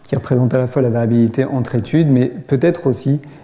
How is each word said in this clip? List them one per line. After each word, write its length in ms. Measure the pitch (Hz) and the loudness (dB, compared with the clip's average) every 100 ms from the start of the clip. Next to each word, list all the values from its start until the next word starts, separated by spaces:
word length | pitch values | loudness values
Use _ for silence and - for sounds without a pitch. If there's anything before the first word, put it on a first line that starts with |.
| - | -6
qui 60 | 127 | -6
représente 400 | - 127 123 131 | 0 0 2 0
à 20 | |
la 80 | 123 | 0
fois 160 | 139 | 0
la 80 | 123 | 0
variabilité 560 | 117 117 117 117 113 131 | 0 0 2 2 0 -2
entre 300 | 135 117 123 | -2 -2 -4
études, 340 | 107 156 156 | 0 2 4
mais 160 | 127 127 | 2 2
peut-être 640 | - - 135 170 175 139 | -4 -4 0 0 0 -2
aussi 340 | 120 135 143 - - | -2 -2 -2 -4 -20